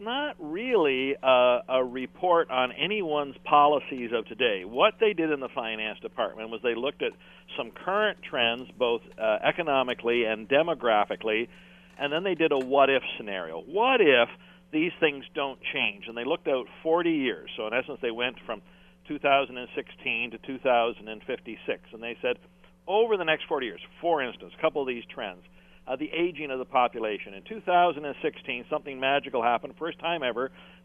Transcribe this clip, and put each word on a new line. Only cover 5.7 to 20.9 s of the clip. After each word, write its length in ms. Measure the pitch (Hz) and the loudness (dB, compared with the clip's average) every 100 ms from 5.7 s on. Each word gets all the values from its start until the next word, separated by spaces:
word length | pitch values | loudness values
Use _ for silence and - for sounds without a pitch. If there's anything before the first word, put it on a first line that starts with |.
| 107 110 101 | -6 -6 -8
Department 480 | 110 - 104 110 110 | -10 -4 -4 -4 -10
was 100 | 113 | -4
they 140 | 120 113 | -2 -2
looked 260 | 135 - | -4 -4
at 120 | 123 - - - - - | -6 -6 -18 -20 -12 -10
some 160 | 117 | -10
current 480 | - - 202 214 180 | -8 -2 0 0 -2
trends, 480 | - 139 117 120 127 - | -6 0 0 0 -8 -2
both, 260 | 120 117 - - | 0 0 -4 -4
uh, 200 | 110 107 | 0 2
economically 840 | 143 165 165 135 127 117 117 120 110 | 0 0 0 0 0 -2 0 0 0
and 240 | 110 107 | -4 2
demographically, 1000 | 135 170 143 117 107 98 95 110 107 117 - - - - - | 2 2 0 2 4 2 -2 -2 -2 -2 -10 -20 -20 -20 -8
and 140 | 143 | -4
then 140 | 156 196 | -2 -2
they 100 | 165 | 2
did 160 | 160 | 2
a 80 | 139 | 2
what-if 440 | 127 139 135 131 - - | 2 6 6 4 0 -8
scenario. 460 | 107 95 82 82 | -8 -8 -6 -10
What 400 | - 185 247 254 | -4 0 2 6
if 260 | 165 123 120 - - - _ | 6 6 4 -2 -20 -20 _
these 180 | 156 160 - | -2 -2 0
things 240 | 160 139 - | -2 -2 -8
don't 260 | 151 139 127 - | -6 -6 -6 -6
change? 380 | 147 113 101 113 | -2 -4 -4 -10
And 80 | 117 | -8
they 80 | 123 | -4
looked 240 | 175 160 | -2 -2
out 160 | 131 113 - | -2 -4 -8
forty 280 | 160 170 170 | 0 2 2
years. 380 | 156 127 98 - - | 0 0 -4 -8 -8
So 120 | 107 | -2
in 60 | |
essence, 260 | 120 127 127 | -2 -4 -6
they 100 | 120 | -6
went 240 | 113 123 117 - | -4 -6 -6 -10
from 160 | 107 - - - _ - | -10 -12 -20 -20 _ -12
two 100 | 147 | -2
thousand 400 | 143 139 127 123 | 2 4 2 -6
and 120 | 120 147 | -10 -10
sixteen 560 | - - 131 117 120 | -10 -10 -6 -4 -6
to 80 | 110 | -8
two 200 | - 135 | -10 -2
thousand 480 | 131 120 117 | 2 4 2